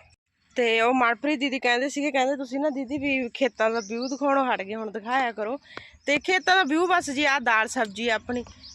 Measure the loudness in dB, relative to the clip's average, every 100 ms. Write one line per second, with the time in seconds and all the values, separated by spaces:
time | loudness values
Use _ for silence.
0 | _ _ _ _ _ -2 2 4 4 4
1 | 2 2 0 0 -2 0 0 0 0 -2
2 | 0 0 0 -2 -4 -2 -2 -2 -6 -4
3 | -2 -2 -2 -2 -2 0 0 0 -4 -6
4 | -6 -2 0 2 2 -2 -4 -8 -8 -8
5 | -4 -2 -2 -4 -6 -8 -12 -20 -20 -8
6 | -2 0 2 0 4 4 4 2 4 2
7 | 0 0 0 2 2 2 2 -2 -2 -2
8 | -2 -2 -2 -6 -8 -16 -20